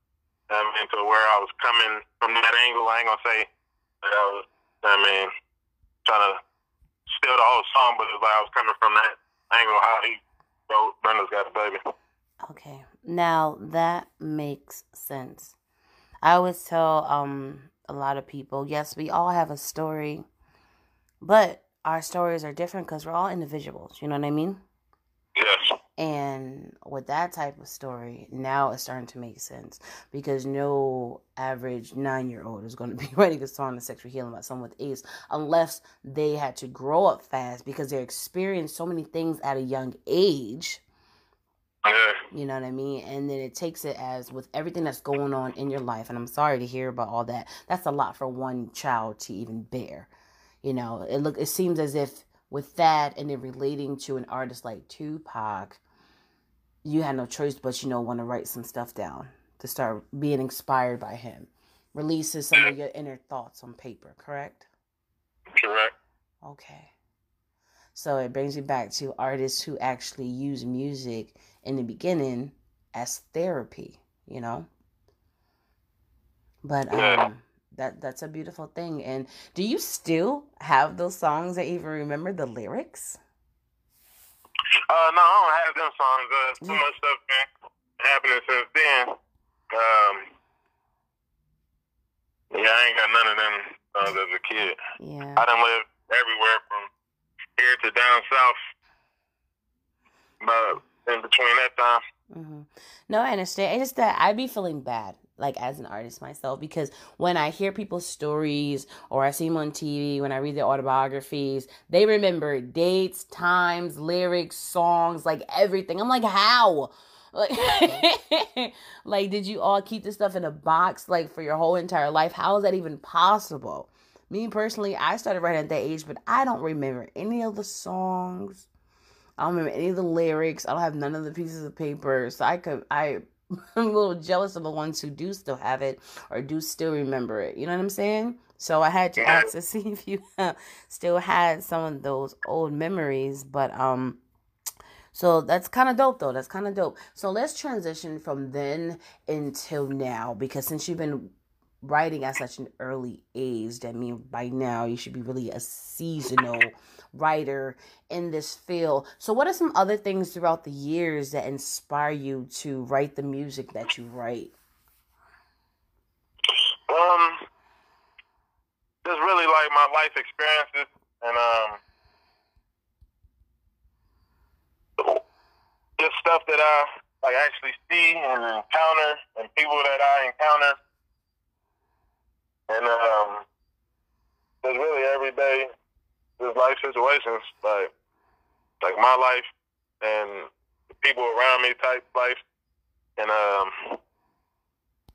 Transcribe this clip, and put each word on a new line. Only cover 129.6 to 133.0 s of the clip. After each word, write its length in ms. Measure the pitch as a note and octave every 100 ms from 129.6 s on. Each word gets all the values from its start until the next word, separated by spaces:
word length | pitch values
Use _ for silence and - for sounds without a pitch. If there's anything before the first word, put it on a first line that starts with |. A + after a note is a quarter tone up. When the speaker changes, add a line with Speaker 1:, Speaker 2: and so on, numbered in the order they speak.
| D#3 -
Speaker 2:
any 120 | F3
of 80 | F#3
the 60 |
lyrics. 640 | F3 E3 E3 D#3 D#3+ D#3 -
I 60 |
don't 80 | E3
have 140 | E3+
none 200 | D3+ C#3+
of 100 | D#3
the 80 | D#3
pieces 320 | D#3+ E3 D#3+
of 100 | D3 -
paper. 540 | D#3 D3 C#3+ C3 B2
So 140 | -
I 120 | B2+ F3
could, 280 | F3 C3+ -
I, 280 | D3